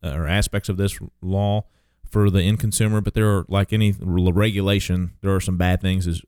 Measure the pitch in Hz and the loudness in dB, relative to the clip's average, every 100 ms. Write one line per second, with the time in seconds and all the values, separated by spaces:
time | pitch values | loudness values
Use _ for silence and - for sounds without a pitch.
0 | 87 71 78 98 101 101 - 92 98 - | -8 -4 -2 0 0 -4 -4 -2 -2 -4
1 | 90 _ 92 95 101 104 - _ _ _ | -14 _ -4 -2 0 -2 -4 _ _ _
2 | - 104 101 95 90 107 110 - 110 107 | -4 2 4 4 2 0 0 0 0 0
3 | 101 110 107 101 82 95 98 107 104 98 | -2 0 2 0 0 0 0 2 0 0
4 | 95 90 92 87 107 101 98 101 - 90 | -2 0 2 2 2 0 0 0 0 -2
5 | 90 - 98 95 92 90 90 92 95 92 | -4 -4 -2 -2 0 0 2 2 0 -2
6 | 90 82 | -2 -4